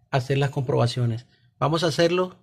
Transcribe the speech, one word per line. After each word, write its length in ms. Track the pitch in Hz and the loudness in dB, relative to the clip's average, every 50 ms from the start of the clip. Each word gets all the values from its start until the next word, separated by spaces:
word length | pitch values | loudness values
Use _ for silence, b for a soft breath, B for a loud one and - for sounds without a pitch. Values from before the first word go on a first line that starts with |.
| _ _ | _ _
hacer 280 | - 135 123 - 139 139 | -2 -2 0 0 0 0
las 100 | 143 131 | 0 -2
comprobaciones. 760 | - 147 127 123 135 127 123 120 - 127 120 117 113 113 - _ _ _ _ _ _ | -2 -4 -2 0 0 2 0 0 0 -2 -2 -2 -2 -4 -10 _ _ _ _ _ _
Vamos 280 | - 131 143 156 165 170 | -4 -2 -2 0 0 0
a 20 | |
hacerlo 480 | 165 - - 170 165 175 185 185 180 - - | 0 2 2 2 2 2 0 -2 -2 -6 -14